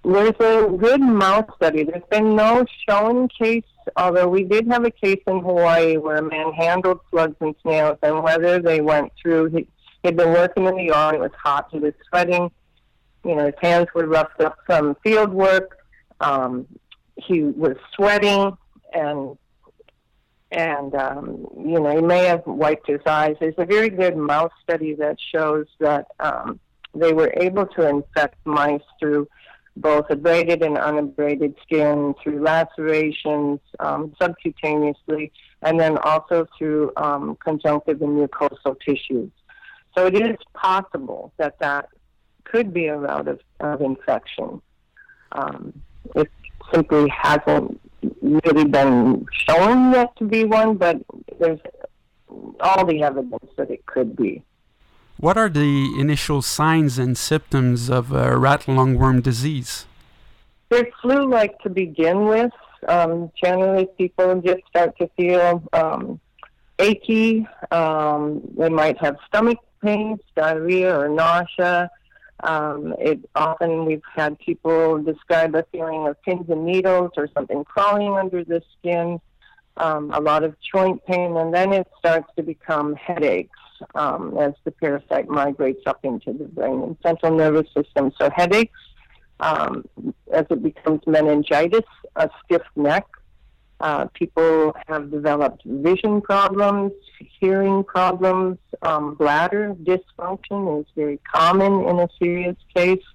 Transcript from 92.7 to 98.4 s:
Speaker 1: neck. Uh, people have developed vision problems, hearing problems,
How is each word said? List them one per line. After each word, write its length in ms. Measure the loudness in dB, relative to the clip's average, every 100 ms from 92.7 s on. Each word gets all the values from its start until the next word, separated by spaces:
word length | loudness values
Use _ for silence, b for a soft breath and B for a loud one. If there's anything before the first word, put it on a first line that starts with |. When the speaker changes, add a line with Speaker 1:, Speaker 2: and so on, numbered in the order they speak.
| -2
Speaker 1:
neck. 300 | 0 0 -4 -20 _ _ _ _ _ _
Uh, 240 | -4 -2 -4
people 600 | -6 -4 2 4 4 2 -2 -10
have 240 | -8 -6
developed 500 | -4 -2 0 0 -4 -10
vision 560 | -2 0 0 0 -2
problems, 720 | 0 2 2 2 0 0 -4 -8 _ _ -20 _
hearing 420 | 0 2 2 0
problems, 760 | -2 0 0 2 0 2